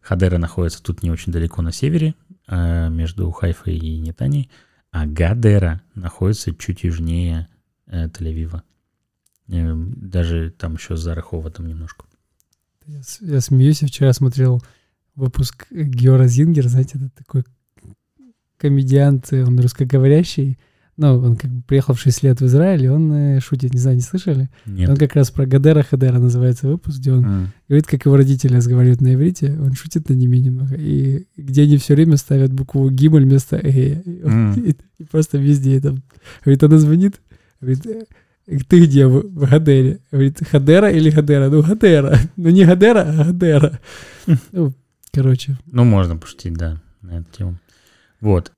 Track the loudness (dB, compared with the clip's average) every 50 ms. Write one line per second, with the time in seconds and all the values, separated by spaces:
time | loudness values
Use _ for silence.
0 | _ -6 -4 -2 0 0 0 -2 -4 -4 -6 -6 -6 -6 -6 -10 _ -10 -10 -6
1 | -6 -6 -6 -6 -8 -8 -6 -6 -6 -6 -6 -6 -8 -8 -6 -6 -4 -4 -2 -2
2 | -2 -4 -6 _ _ _ -20 _ _ -8 -6 -4 -2 -2 -2 -4 -4 -4 -4 -6
3 | -6 -6 -6 -8 -8 -8 -6 -6 -6 -6 -6 -6 -8 -8 -8 -6 -8 -8 -8 -8
4 | -10 -12 -10 _ -6 -4 -4 -4 -6 _ _ _ _ _ _ _ _ _ -8 -8
5 | -8 -6 -4 -2 -2 -2 -2 0 2 2 2 2 0 -2 -4 -6 _ _ _ -14
6 | -14 -14 -8 -4 -4 -4 -4 -4 -6 -12 -12 _ -10 -10 -10 -6 -6 -6 -6 -4
7 | -6 -6 -4 -4 -4 -4 -6 -6 -8 _ _ _ _ _ _ _ _ _ -10 -8
8 | -8 -8 -10 -10 -10 -10 -8 -8 -10 -10 -12 -14 _ _ _ _ _ _ _ _
9 | _ _ _ _ _ _ _ _ _ -10 -6 -6 -4 -4 -6 -6 -8 -10 -12 -14
10 | -16 -8 -6 -6 -4 -4 -4 -6 -6 -8 -12 _ -12 -12 -12 -12 -12 -10 -10 -8
11 | -8 -8 -10 -10 -12 -12 -12 -12 -12 -12 -14 -14 -14 -14 -14 -14 -16 -18 -20 _
12 | -20 _ _ _ _ _ _ _ _ _ _ _ _ _ _ _ _ -20 -20 -20
13 | -18 -20 -20 -16 -10 -4 -4 -4 -2 0 2 2 4 2 2 0 -2 -6 -4 -2
14 | 0 0 0 0 -2 -2 0 0 0 0 0 -2 -6 _ _ _ _ _ _ _
15 | _ _ _ -8 -8 -6 -4 -4 -6 -6 -8 _ -20 _ -10 -8 -6 -4 -2 0
16 | 2 4 4 4 4 4 4 2 2 2 2 0 0 0 0 0 -2 -2 -6 -10
17 | -10 -10 _ _ -20 _ -6 -6 -6 _ _ _ _ _ _ _ _ -20 -20 _
18 | _ _ _ _ _ _ _ _ _ _ _ _ -2 0 0 0 0 2 2 2
19 | 2 2 0 0 -2 -4 -4 -2 0 0 2 2 0 0 -2 -2 -4 0 0 2
20 | 4 4 4 2 2 -2 -4 -6 -6 -6 -6 _ _ _ _ _ _ _ _ -2
21 | 2 2 2 2 2 0 0 -2 -4 -8 -10 -10 -6 _ -2 -2 0 0 -4 0
22 | 0 -2 -2 0 0 0 0 2 0 2 2 2 2 2 2 0 0 0 0 0
23 | 0 0 0 0 0 0 0 -2 -2 -4 -6 -4 -4 -4 -2 -2 0 0 0 0
24 | -2 -4 -8 -6 -4 -2 -2 -2 -4 -6 _ _ _ -14 -6 -2 0 0 2 2
25 | 0 0 2 0 0 0 0 -4 -2 0 2 4 4 4 4 4 2 0 0 0
26 | 0 0 2 2 2 2 0 0 0 0 0 -2 -2 -4 -4 -4 _ -12 -12 -6
27 | -4 0 0 2 2 0 0 -2 -4 -6 -10 _ _ _ 0 0 2 0 -4 -2
28 | 2 4 4 4 4 4 0 0 0 0 2 2 2 2 2 4 4 4 4 2
29 | 2 0 2 2 0 -2 -2 -2 -4 -4 -4 -2 -4 -4 -4 -6 -10 -8 -8 -6
30 | -2 -2 0 0 2 2 2 2 2 0 -2 -2 -4 -6 -6 -6 -4 -4 -2 -2
31 | -2 -2 -4 -4 -8 _ _ -16 -12 -2 2 2 4 4 4 2 2 2 2 2
32 | 4 4 2 0 0 -2 0 0 0 0 -2 -4 -8 -4 -2 -2 0 0 0 2
33 | 2 4 6 6 4 4 2 2 0 -2 -6 -4 -2 0 0 2 0 0 -2 -6
34 | -8 -12 -14 -8 -2 0 0 2 2 0 0 -2 -2 -2 -4 _ -8 _ _ _
35 | -20 _ -2 -2 -2 -2 -2 -2 0 2 0 2 2 0 0 0 0 -2 -6 -6
36 | -10 _ _ _ _ -20 -20 -6 0 0 2 4 4 6 6 6 6 4 2 2
37 | 2 0 -2 _ _ _ -20 _ _ _ _ _ -6 -4 -4 -4 -4 -10 -12 -14
38 | -14 _ _ _ _ _ _ _ _ -8 -8 -8 0 _ 6 6 6 6 6 4
39 | 4 6 4 2 0 -2 -6 -4 0 2 2 2 4 4 2 4 2 0 -2 -6
40 | _ _ -2 0 0 0 -2 -4 -8 -2 0 0 4 4 4 6 4 4 2 2
41 | 2 2 2 2 2 2 2 2 2 2 2 2 2 2 0 2 4 4 4 4
42 | 4 4 4 4 4 4 _ -2 2 4 6 6 6 6 6 6 4 4 4 2
43 | 0 0 0 0 0 0 0 0 0 2 4 4 2 2 -2 -8 _ -20 -20 -20
44 | -20 -20 -20 -12 -2 0 0 0 0 -6 -4 -4 -4 -4 -4 _ _ _ _ _
45 | _ -6 -4 0 2 2 0 0 -2 -8 -8 -8 -10 -6 0 2 4 4 4 4
46 | 2 0 -4 -8 -10 -18 -20 _ -10 -10 -8 -6 -6 -6 -8 -10 _ _ _ _
47 | -20 -14 -14 -14 -14 _ -12 -10 -10 -10 -10 -12 _ _ _ _ _ _ _ _
48 | _ _ _ _ -2 0 0 0 -2 -6 _